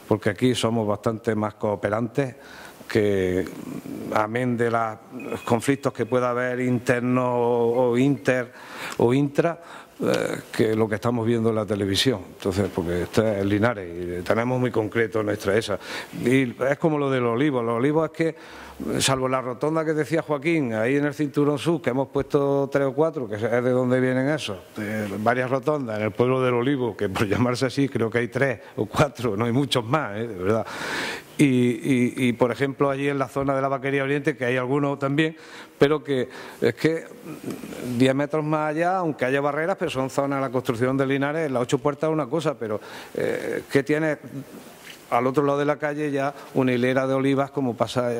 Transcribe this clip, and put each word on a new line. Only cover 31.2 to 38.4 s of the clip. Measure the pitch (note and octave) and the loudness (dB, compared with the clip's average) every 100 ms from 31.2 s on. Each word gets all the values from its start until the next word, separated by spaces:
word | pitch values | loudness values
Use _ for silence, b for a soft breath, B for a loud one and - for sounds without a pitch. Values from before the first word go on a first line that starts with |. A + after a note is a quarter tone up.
| - - | -14 2
Y, | |
y, | D3 B2+ B2 A#2+ - B2+ B2 - B2+ | 4 6 4 2 0 2 2 2 0
y, | |
por | A#2 B2 | 2 2
ejemplo, | A2+ C#3 C3+ C#3+ | 2 -2 0 0
allí | C3+ C#3+ | 0 -2
en | C#3 | 0
la | C3 | -2
zona | C#3 C#3 | -2 0
de | C3+ | 0
la | C3+ | 0
Vaquería | C3+ C3+ C#3 | -2 -2 0
Oriente, | C3+ C#3+ C#3+ C3+ | 0 0 -2 -2
que | |
hay | B2 B2+ | 0 0
algunos | B2+ C#3+ C#3+ C#3 | 0 0 0 -2
también, | C#3 C#3+ D#3+ D#3+ B B B - | -2 2 0 -2 B B B 2
pero | C#3+ D3+ | 4 4
que | C3+ C3+ - B B B | 0 -2 -2 B B B
es | A#2+ | 0
que | A#2 D#3 D#3+ - - - - - - - - B2 A#2+ | 2 0 0 -6 -16 -16 -12 -10 -10 -12 -10 -6 2
diez | C3 | 4
metros | C3+ C#3+ D#3 | 4 0 -2